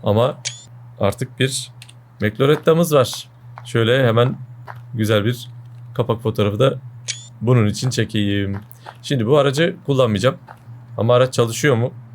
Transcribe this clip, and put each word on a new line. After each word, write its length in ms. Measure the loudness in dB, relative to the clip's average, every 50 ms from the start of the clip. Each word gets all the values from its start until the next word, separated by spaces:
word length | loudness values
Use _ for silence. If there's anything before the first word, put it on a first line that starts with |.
| 0
Ama 340 | 2 2 2 2 0 -2 -6 -12 -14 -14 -14 -20 -20 -20 -20 -20 -20 -6 -2
artık 380 | -2 -2 -2 -2 -10 -10 -4 -4
bir 340 | -4 -2 -2 -8 -10 -12 -18 -20 -20 -20 -20 -20 _ _ -10 -4
McLaren'imiz 760 | -4 -4 0 0 2 2 2 2 2 2 2 2 2 2 4
var. 340 | 2 2 2 -2 -12 -14 -18 -20 -20 -20 -20 -20 -20 -18
Şöyle 420 | -4 -2 0 2 2 2 4 2
hemen 320 | 2 4 4 2 2 0 -6 -12 -18 -20 -20 -18 -18 -18 -18 -16 -12 -6
güzel 300 | -4 0 2 2 2 2
bir 240 | 0 -2 -4 -10 -18 -18 -20 -20 -20 -20 -20 -20 -10 -4
kapak 280 | -4 -2 -2 -2 -2
fotoğrafı 360 | -2 -4 -2 0 -2 -2 2 2
da 200 | 0 0 0 -2 -12 -16 -20 -16 -12 -12 -12 -12 -14 -20 -14 -4
bunun 260 | 0 2 4 4 4
için 240 | 2 0 -2 -4 -4
çekeyim. 720 | -2 -2 -4 -2 -2 -2 -2 0 -2 -2 -2 -4 -6 -8 -10 -14 -20 -20 -20 -20 -20 -18
Şimdi 240 | -8 -6 -4 -2 0
bu 120 | 2 2 4
aracı 380 | 2 2 2 0 -2 -2 -2 -6 -4
kullanmayacağım. 500 | -2 2 2 2 2 2 2 0 0 -2 -2 -16 -20 -20 -20 -20 -20 -20 -20 -20 -14 -6
Ama 180 | -4 2 2 4
araç 180 | 4 4 2
çalışıyor 440 | 2 0 0 0 -2 -2 0 0 2
mu? 160 | 2 0 -4 -6 -12 -20 -20